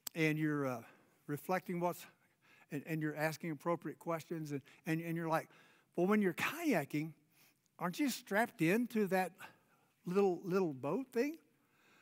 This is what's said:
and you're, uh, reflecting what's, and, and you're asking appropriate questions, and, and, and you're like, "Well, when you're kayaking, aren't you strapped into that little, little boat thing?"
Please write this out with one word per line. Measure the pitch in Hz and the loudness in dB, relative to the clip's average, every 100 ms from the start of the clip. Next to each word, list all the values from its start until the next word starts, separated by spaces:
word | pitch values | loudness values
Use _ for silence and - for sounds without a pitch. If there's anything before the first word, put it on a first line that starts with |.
| - | -10
and | 170 156 151 | 0 2 4
you're, | 156 147 135 | 2 2 0
uh, | 120 - - _ _ - | -2 -8 -20 _ _ -8
reflecting | 147 - 185 - 175 | -8 -2 -2 0 -2
what's, | 175 156 - _ _ _ _ - - | 0 -2 -12 _ _ _ _ -20 -8
and, | 151 151 | -8 -4
and | 160 | -2
you're | 151 147 | -2 0
asking | 156 156 175 | -2 -2 -6
appropriate | 151 175 170 160 - | -4 -2 -2 -4 -10
questions, | 170 160 - 165 151 | -6 -6 -4 -8 -4
and, | 143 - - - | -6 -8 -12 -4
and, | 160 | -4
and | 170 165 | -2 -4
you're | 165 | 0
like, | 156 151 - - _ _ - | -2 -2 -16 -20 _ _ 0
"Well, | 180 | 4
when | 214 | 4
you're | 190 | 4
kayaking, | - - 302 339 185 143 151 160 - _ _ _ _ _ - | 0 -4 -2 2 2 2 -2 -2 -8 _ _ _ _ _ -6
aren't | 175 170 | -4 0
you | 285 | 0
strapped | - - 196 233 - | -2 -2 0 0 2
into | 160 208 240 214 196 | 2 4 2 0 2
that | 185 180 - - - _ _ _ _ | 2 0 -4 -20 -20 _ _ _ _
little, | - 190 202 170 | -2 2 4 2
little | 175 190 180 | 0 0 0
boat | 131 139 202 262 | -2 -2 -2 -2
thing?" | 233 285 330 _ _ _ _ _ _ | -2 -2 -4 _ _ _ _ _ _